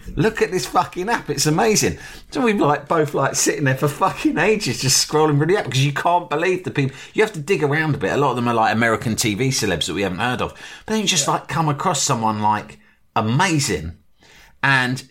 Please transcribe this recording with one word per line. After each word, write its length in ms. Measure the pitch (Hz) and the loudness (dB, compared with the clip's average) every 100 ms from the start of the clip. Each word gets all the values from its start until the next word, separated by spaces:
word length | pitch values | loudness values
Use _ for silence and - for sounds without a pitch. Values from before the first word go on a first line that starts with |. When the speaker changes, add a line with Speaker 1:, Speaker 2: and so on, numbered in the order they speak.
| - 127 | -10 0
Speaker 1:
look 240 | 202 220 | 0 0
at 80 | 220 | -2
this 160 | 180 - | -2 0
fucking 420 | 285 - - 190 | 0 -2 -4 -4
app. 220 | 220 - | -4 -2
It's 160 | - 156 | -2 0
amazing." 500 | 160 220 202 98 73 - - - | 2 4 4 2 -2 -12 -20 -8
So 120 | - | 0
we, 120 | 240 | 0
like, 340 | 208 147 143 - | 2 2 0 0
both, 280 | 165 147 - | 0 0 0
like, 180 | 135 | 0
sitting 300 | - - - | 0 -2 0
there 120 | 139 135 | 0 2
for 120 | 147 | -2
fucking 500 | - 185 - 311 147 | 0 -2 0 -2 2
ages 420 | 180 214 139 113 | 2 2 -2 -2
just 220 | 131 - - | 0 0 2
scrolling 280 | 151 156 143 | 2 4 4
through 100 | 156 | 2
the 100 | 208 | 2
app 80 | 120 | 0
because 180 | 127 | 0
you 80 | 143 | 0
can't 380 | 143 175 175 170 | 0 2 0 0
believe 340 | 147 180 180 | -2 0 0
the 60 | 139 | -2
people. 260 | 127 135 - - - | -2 -2 -4 -8 0
You 80 | |
have 100 | 214 | 0
to 60 | 160 | -2
dig 220 | 143 185 | -2 0
around 320 | 147 151 160 - | 2 0 0 0
a 20 | |
bit. 160 | - | 0
A 40 | 143 | 0
lot 120 | 139 | 0
of 60 | 120 | 0
them 120 | 120 | 0
are, 60 | |
like, 180 | 113 110 | 2 2
American 440 | 107 117 107 120 101 | 2 2 2 0 -2
T 180 | 110 | -2
V 140 | 101 131 | 0 0
celebs 380 | 131 104 85 - | 0 0 -2 -2
that 80 | 85 | -2
we 80 | |
haven't 160 | 98 90 | -4 -2
heard 220 | 120 120 | -4 -2
of. 100 | 87 - - - - | -6 -8 -18 -18 -4
But 80 | |
then 80 | 220 | -2
you 60 | 196 | 0
just, 180 | 185 143 | 0 0
Speaker 2:
Yeah. 80 | |
Speaker 1:
like, 140 | 151 - | -2 -2
come 200 | 139 156 | -2 0
across 360 | 143 190 165 | 0 -2 -2
someone, 360 | - 123 113 107 | 0 0 0 0
like, 380 | 107 104 - - _ _ _ - | 0 0 -4 -20 _ _ _ -2
amazing. 840 | 110 127 190 156 135 82 80 85 _ _ - - - - | 0 2 2 2 0 -2 -4 -12 _ _ -20 -20 -20 -2
And 420 | 135 135 127 131 - | 2 2 2 -4 -8